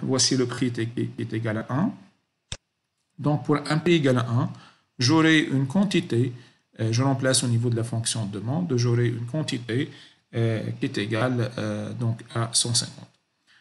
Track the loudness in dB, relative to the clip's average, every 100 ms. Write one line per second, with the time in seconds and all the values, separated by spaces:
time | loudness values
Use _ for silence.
0 | -2 2 2 2 0 0 -2 0 -4 -2
1 | -4 -4 -6 -4 -2 -4 -2 0 0 -2
2 | -14 _ _ _ _ -14 _ _ _ _
3 | _ -6 -2 0 2 0 2 0 4 4
4 | 6 2 2 0 0 -4 -18 _ _ -2
5 | 4 6 6 6 4 0 2 2 2 0
6 | 0 0 0 -4 -16 _ _ -4 0 2
7 | 2 2 2 2 2 2 2 0 -2 -4
8 | -4 -4 -4 -6 -4 -2 0 0 2 2
9 | 2 -2 -4 -4 -4 -6 -4 -4 -4 -8
10 | -20 _ _ -2 0 0 -4 -4 -4 -2
11 | -2 0 0 0 -2 -4 -4 -4 -6 -4
12 | -4 -4 -6 -4 -2 0 0 0 -2 -10
13 | -20 _ _ _ _ _